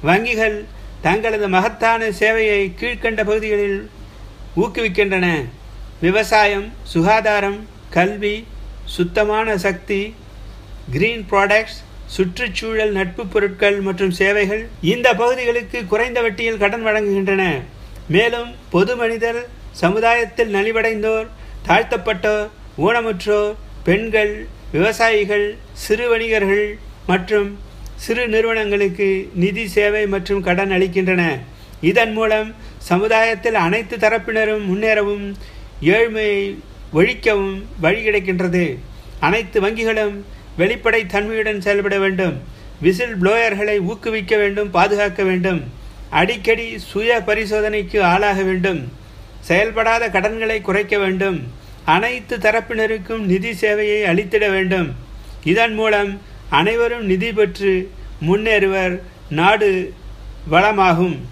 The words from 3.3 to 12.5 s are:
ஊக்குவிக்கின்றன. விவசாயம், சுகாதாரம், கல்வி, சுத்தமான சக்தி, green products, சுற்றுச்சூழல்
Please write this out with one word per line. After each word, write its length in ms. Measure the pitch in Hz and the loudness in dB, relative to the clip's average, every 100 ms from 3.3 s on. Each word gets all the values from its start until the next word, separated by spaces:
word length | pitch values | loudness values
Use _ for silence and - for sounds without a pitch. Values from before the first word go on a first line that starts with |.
| 214 214 208 202 196 214 - - - - - - - | 0 0 0 0 -2 -6 -16 -18 -18 -18 -18 -8 -2
ஊக்குவிக்கின்றன. 720 | 220 240 226 180 202 190 180 160 120 - - - - - | -2 0 -2 2 2 4 2 2 -4 -12 -18 -16 -16 -2
விவசாயம், 680 | 165 196 214 220 208 202 208 - | 2 2 4 4 4 2 -6 -12
சுகாதாரம், 760 | - 170 170 220 214 208 196 202 214 - - | -4 0 4 4 4 2 0 -4 -10 -20 -4
கல்வி, 460 | 165 185 208 208 214 226 - - - - | 0 0 0 -4 -4 -10 -16 -14 -14 -12
சுத்தமான 720 | - 175 175 208 214 220 202 | -4 -2 0 2 2 0 0
சக்தி, 440 | 196 190 - 202 208 226 - - - - - - - | -2 -4 -4 -4 -4 -10 -20 -18 -18 -18 -18 -16 -8
green 340 | 127 208 233 180 | 0 0 0 0
products, 500 | 196 196 208 220 - - - - | 2 4 4 2 -12 -16 -18 -12
சுற்றுச்சூழல் 880 | - 190 175 240 | -2 -2 0 -6